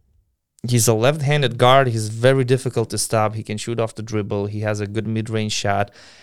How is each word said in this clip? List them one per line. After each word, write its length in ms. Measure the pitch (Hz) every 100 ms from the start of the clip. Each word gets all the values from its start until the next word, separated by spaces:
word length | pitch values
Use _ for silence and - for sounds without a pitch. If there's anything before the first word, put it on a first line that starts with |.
| _ _ _ _ _ _ 123
He's 200 | 123 113
a 60 |
left-handed 640 | 110 123 156 135 147 127 117
guard. 300 | 123 135 127
He's 220 | 113 107
very 340 | 113 123 135
difficult 460 | 123 131 127 120 110
to 60 | 107
stop. 360 | - 113 107 107
He 80 |
can 140 | 104 107
shoot 220 | - 117
off 160 | 110 -
the 80 |
dribble. 440 | 110 110 104 104 104
He 120 | 107
has 180 | 107 104
a 60 | 101
good 200 | 107 104
mid-range 440 | 110 113 110 107
shot. 380 | - 104 101 101 - - -